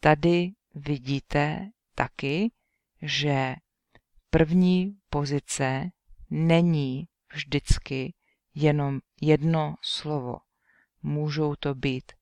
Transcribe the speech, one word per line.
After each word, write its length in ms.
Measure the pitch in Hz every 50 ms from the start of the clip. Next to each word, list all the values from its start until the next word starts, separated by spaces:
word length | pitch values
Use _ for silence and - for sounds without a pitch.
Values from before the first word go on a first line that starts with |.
Tady 500 | - 151 156 147 151 170 170 175 175 180 196 _ _ _ _
vidíte 960 | 151 143 147 147 139 123 131 139 139 - _ - 147 143 151 151 - 196 202 _ _ _ _ _
taky, 580 | - - 127 _ - - 139 143 165 208 233 _ _ _ _ _ _ _ _ _ _ -
že 520 | 151 139 139 143 147 143 135 131 131 131 - _ _ _ _ _ _ _ - _ _ _ - _ _
první 680 | - 160 160 156 165 185 185 180 185 185 180 196 202 _ _ _
pozice 800 | - 147 143 139 143 143 - - - - 139 131 131 131 156 180 - _ _ _ - _ - _
není 760 | 156 151 160 165 165 170 170 175 165 151 143 135 127 135 165 - _ _ _ _ -
vždycky 800 | 156 - 143 143 143 - - - - - - 143 131 131 139 - _ _ _ _ _ _ _ _
jenom 460 | 147 147 151 147 147 143 139 139 135 - _ _ _
jedno 540 | - 151 156 147 147 165 165 160 151 151 156 - -
slovo. 540 | - - - - 151 151 147 127 123 120 - _ _ _ _ _ _ _ _ _ _ _ _ -
Můžou 520 | 147 147 147 151 151 143 151 156 147 147
to 200 | - - 143 139
být 380 | 131 127 143 131 127 - _ - _